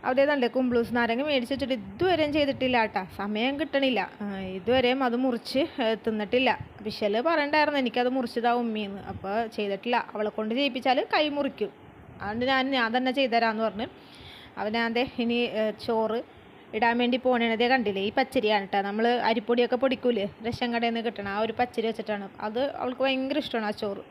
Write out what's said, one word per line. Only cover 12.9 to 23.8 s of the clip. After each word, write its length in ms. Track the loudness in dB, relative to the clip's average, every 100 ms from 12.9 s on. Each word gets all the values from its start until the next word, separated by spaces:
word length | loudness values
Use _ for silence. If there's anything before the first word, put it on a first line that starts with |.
| 2
തന്നെ 160 | 0 2
ചെയ്തുതരാമെന്ന് 460 | 2 4 2 0 -2
പറഞ്ഞ്. 200 | -2 -8 -10 -20 -20 -20 -18 -16 -6
അപ്പോൾ 140 | -2 0
ഞാൻ 160 | 0 0
ദേ 80 | 0 -2
ഇനി, 160 | 0 0 0 0
ഏ, 20 | -2 -2 -2
ചോറ് 340 | 0 0 -2 -6 -18 -20 -20 -8 0
ഇടാൻ 180 | 2 4
വേണ്ടി 160 | 2 2 2
പോണേണ്. 300 | 2 2 2
ദേ 60 | 4
കണ്ടില്ലേ, 300 | 4 2 0 0
ഈ 20 | 0
പച്ചരിയാണ് 480 | 0 0 2 0 2
കേട്ടോ, 120 | -2 -2
നമ്മൾ 180 | 0 2 2 2
അരിപ്പൊടിയൊക്കെ 500 | 0 0 2 2 2 0
പൊടിക്കൂലേ 420 | 2 0 0 -2 -6 -8
റേഷൻ 240 | -4 -2 0
കടയിൽ 180 | 0
നിന്ന് 100 | 0 -4
കിട്ടണ 200 | -6 -4 -2
ആ 40 | -2
ഒരു 100 | 0
പച്ചരി 260 | -2 0 -2
വെച്ചിട്ടാണ്. 360 | -4 -4 -6 -6 -8 -6
അത് 140 | -2 -2 -2
അവൾക്ക് 220 | -6 0 0
ഭയങ്കര 300 | 0 0 -2 -2
ഇഷ്ടമാണ് 220 | -4 -4
ആ 20 | -4